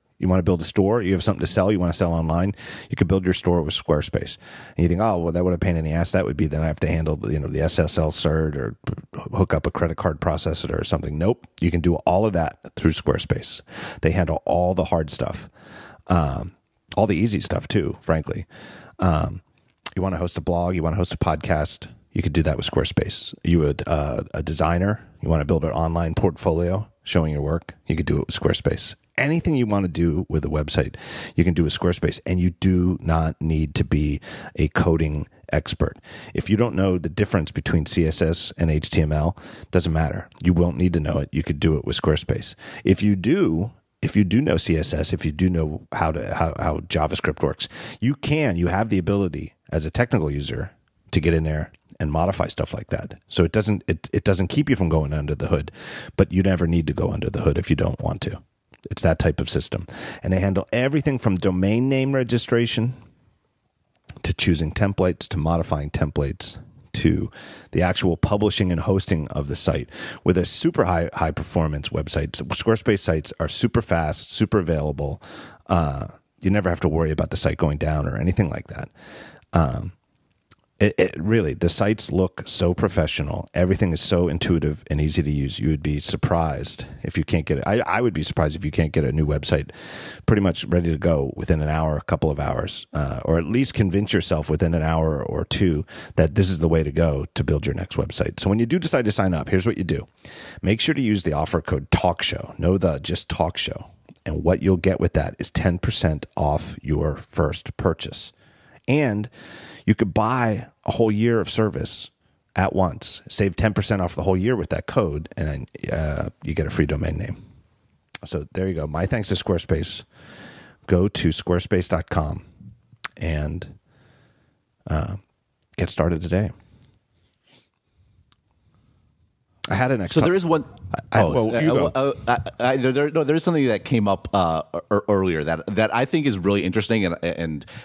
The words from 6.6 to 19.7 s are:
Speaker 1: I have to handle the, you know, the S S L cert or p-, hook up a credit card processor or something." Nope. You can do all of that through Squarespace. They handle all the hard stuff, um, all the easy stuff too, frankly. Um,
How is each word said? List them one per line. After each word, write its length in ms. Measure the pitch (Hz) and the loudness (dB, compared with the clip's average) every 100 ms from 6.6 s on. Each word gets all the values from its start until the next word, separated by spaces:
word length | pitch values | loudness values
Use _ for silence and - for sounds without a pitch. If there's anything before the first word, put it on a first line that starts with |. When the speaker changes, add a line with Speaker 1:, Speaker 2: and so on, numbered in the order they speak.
Speaker 1:
I 40 | 80 | -2
have 120 | 76 | 0
to 60 | 78 | 0
handle 300 | 80 78 73 | 0 0 -2
the, 160 | 52 | -2
you 60 | 76 | -2
know, 100 | 69 | -2
the 120 | 69 | 0
S 180 | 80 - | 0 2
S 200 | 78 - | 0 2
L 120 | 78 | 0
cert 460 | - 80 80 78 71 | 0 0 2 0 -2
or 200 | 60 - - | -6 -8 -10
p-, 340 | - - - - | -10 -10 -12 -4
hook 180 | - 92 | 0 2
up 140 | - - | 2 0
a 40 | |
credit 280 | - 85 80 | 0 -2 0
card 220 | 92 78 | -2 0
processor 600 | 87 78 - 78 - - | 0 0 -2 -4 -4 -4
or 40 | |
something." 340 | - 80 76 73 | -2 -2 -2 0
Nope. 280 | 92 123 - - | 0 0 -4 -2
You 100 | 87 | 2
can 100 | 87 | 4
do 160 | 82 80 | 2 2
all 280 | - 90 | 2 4
of 80 | 110 | 4
that 260 | 87 78 - - - | 2 -2 -4 -16 0
through 160 | 82 | 2
Squarespace. 680 | 76 73 - - - - - - - - - | 2 2 0 0 -2 -4 -8 -12 -14 -12 -2
They 120 | 80 | 0
handle 300 | 87 82 78 - | 2 0 0 0
all 260 | 85 90 | 2 2
the 120 | 92 | 2
hard 260 | 82 85 76 | 0 0 0
stuff, 400 | - - - - - - - - - - | -4 -4 -6 -14 -20 -20 -20 -20 -8 2
um, 460 | 90 73 67 90 - _ _ - - | 2 2 -2 -8 -14 _ _ -6 0
all 100 | 104 | 2
the 100 | 82 | 2
easy 240 | 113 101 | 2 0
stuff 280 | - - - | -2 -4 -2
too, 300 | 110 69 - | -2 -2 -4
frankly. 460 | - 80 - - 82 - - - - - | 0 0 -2 -8 -10 -16 -20 -20 -16 0
Um, 440 | 92 78 - 92 _ _ _ | 2 2 0 -6 _ _ _